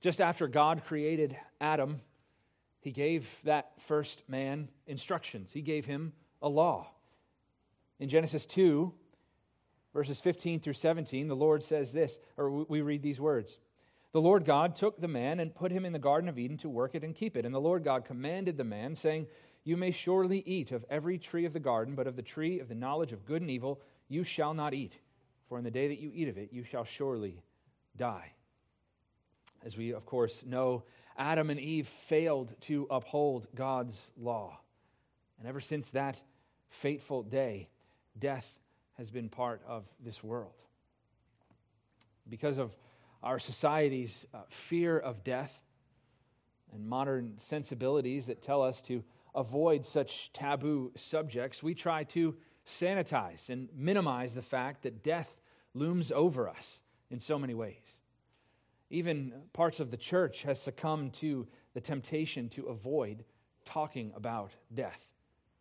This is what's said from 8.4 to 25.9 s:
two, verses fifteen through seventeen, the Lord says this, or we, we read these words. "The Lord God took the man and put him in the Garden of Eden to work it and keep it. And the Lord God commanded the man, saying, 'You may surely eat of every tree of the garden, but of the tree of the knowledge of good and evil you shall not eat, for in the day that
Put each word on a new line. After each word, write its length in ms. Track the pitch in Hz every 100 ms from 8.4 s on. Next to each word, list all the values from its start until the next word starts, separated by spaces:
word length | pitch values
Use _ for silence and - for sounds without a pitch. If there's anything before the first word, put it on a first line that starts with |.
| -
two, 440 | 185 185 147 175 - _ _ _ _ _ _ _ _ _
verses 260 | 147 139 139
fifteen 400 | 185 170 170 165
through 140 | 156
seventeen, 540 | 139 160 - 120 131 151
the 80 | 135
Lord 260 | 156 151
says 320 | 151 156 131
this, 240 | 143 151 - - -
or 120 | 143
we, 160 | 143 156
we 120 | 151
read 220 | 147 147
these 180 | 143 131
words. 380 | 151 131 104 - _ _ _ _ _
"The 80 | 160
Lord 240 | 165 202 151
God 300 | 143 175 -
took 240 | 208 214
the 80 | 170
man 320 | 135 127 175
and 140 | 165
put 180 | - 180
him 140 | 180 185
in 80 |
the 60 | 160
Garden 280 | 139 147 180
of 120 | 127
Eden 180 | 123 156
to 120 | 156
work 260 | 123 131 165
it 80 |
and 100 | 156
keep 240 | 156 220 123
it. 80 | 117
And 80 |
the 80 | 135
Lord 220 | 156 180
God 200 | 143 131
commanded 540 | 123 123 143 185 185 151
the 60 |
man, 320 | 117 104 107 156
saying, 320 | 156 156 156 - - _
'You 120 | - 175
may 160 | 185
surely 520 | - - 185 185 196 -
eat 260 | 185 131
of 140 | 123 113
every 300 | 147 160 185
tree 240 | - 170
of 80 | 170
the 80 | 156
garden, 340 | 135 117 113
but 140 | 139 131
of 80 | 127
the 60 |
tree 400 | 113 - 160 180
of 80 | 123
the 60 | 113
knowledge 360 | 127 151 151
of 140 | 107 98
good 160 | 160
and 100 | 165
evil 300 | 127 131 139 - _ -
you 160 | 147
shall 300 | 175 - 147
not 200 | 160 147
eat, 240 | 139 135 - _ _ _ _ -
for 80 | 123
in 80 | 120
the 60 |
day 180 | 123
that 100 | 143